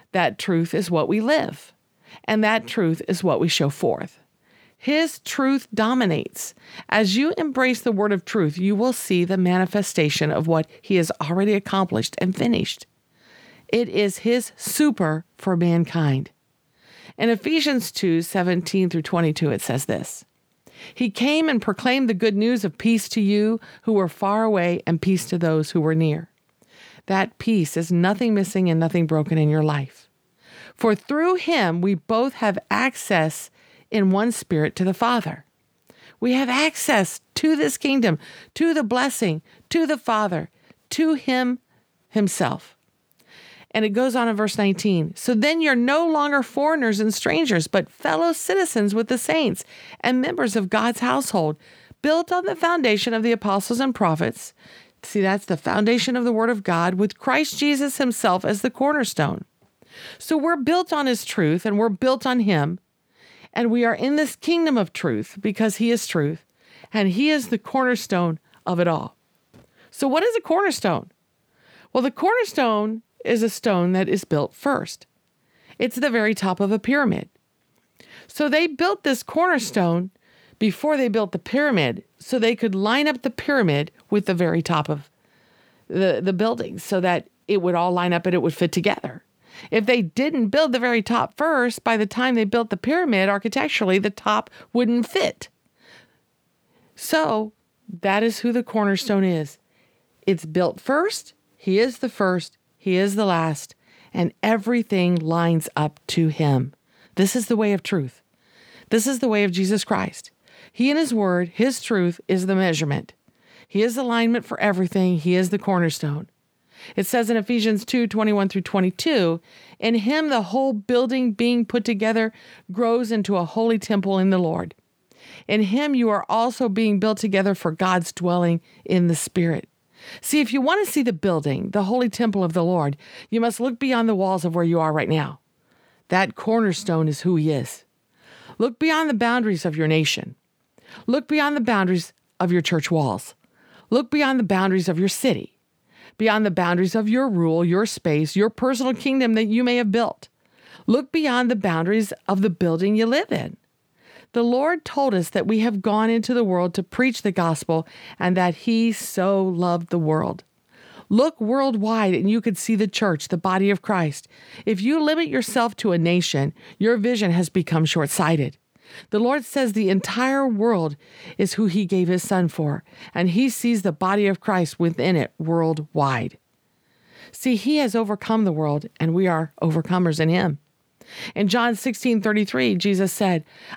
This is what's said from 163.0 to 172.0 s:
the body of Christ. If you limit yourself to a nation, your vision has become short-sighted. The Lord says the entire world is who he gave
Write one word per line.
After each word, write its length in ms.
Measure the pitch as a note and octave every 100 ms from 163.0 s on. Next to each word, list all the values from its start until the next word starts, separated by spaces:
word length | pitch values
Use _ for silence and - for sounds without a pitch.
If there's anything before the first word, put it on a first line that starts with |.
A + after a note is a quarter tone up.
| G#3 D#3 -
the 100 | E3+
body 320 | F#3+ F#3 G3
of 100 | G3
Christ. 480 | - F#3+ D#3 - - - - - -
If 160 | F#3+
you 180 | A3 D#4
limit 280 | D4+ D#4 D#4+
yourself 480 | C4 A3+ B3+ A#3 -
to 160 | G#3+
a 60 | E3+
nation, 540 | E3+ F3 E3 D3 C#3+ - - -
your 200 | G#3+ A#3
vision 320 | A3 A#3+ G3
has 180 | E3+ F3
become 380 | F#3 D#3+ D#3+ D#3+
short-sighted. 720 | E3+ C#3+ - D#3 D#3+ C3 - _ _ - - -
The 80 | G#3+
Lord 260 | A#3+ C#4+
says 280 | A#3 C#4 B3+
the 180 | G#3 F#3+
entire 560 | F#3+ - A#3 C4 C4+ C4+
world 500 | G#3 A#3 G3+ D#3+ C#3+ - - - -
is 180 | F#3+
who 120 | - G#3+
he 180 | F#3
gave 240 | F#3 F#3+